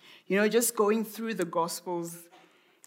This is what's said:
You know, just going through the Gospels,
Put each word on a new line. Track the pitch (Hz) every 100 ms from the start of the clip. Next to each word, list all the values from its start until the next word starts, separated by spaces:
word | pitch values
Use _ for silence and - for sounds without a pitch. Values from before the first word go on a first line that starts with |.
| - - -
You | 196
know, | 214
just | 226 240
going | - 202 226
through | 214 - 226
the | 190
Gospels, | 170 175 165 - 190 175 170 170 - - - _ _ _